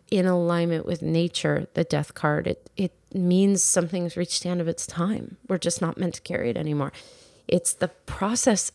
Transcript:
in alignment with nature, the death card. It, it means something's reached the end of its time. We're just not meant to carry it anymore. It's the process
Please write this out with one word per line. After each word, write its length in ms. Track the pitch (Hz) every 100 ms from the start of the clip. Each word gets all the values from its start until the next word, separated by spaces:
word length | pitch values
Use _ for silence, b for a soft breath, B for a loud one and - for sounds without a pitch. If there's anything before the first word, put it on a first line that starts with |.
| -
in 160 | 196 185
alignment 600 | 180 170 170 170 165 -
with 160 | 170
nature, 680 | 156 165 170 - 156 147 -
the 100 | -
death 300 | 170 147 151
card. 340 | - 151 151 -
It, 220 | - - -
it 160 | 185 _ -
means 500 | 196 180 180 196 190
something's 520 | - 190 170 180 175 170
reached 280 | 175 -
the 60 | 175
end 120 | 180
of 60 | 165
its 180 | 165 -
time. 520 | 170 175 214 - - -
We're 100 | 185
just 240 | 175 -
not 160 | 170 -
meant 160 | 180 -
to 60 |
carry 280 | - - 120
it 80 | -
anymore. 360 | 156 147 139 - B B B B B
It's 260 | 175 -
the 140 | - 180
process 840 | - - - 196 240 262 208 -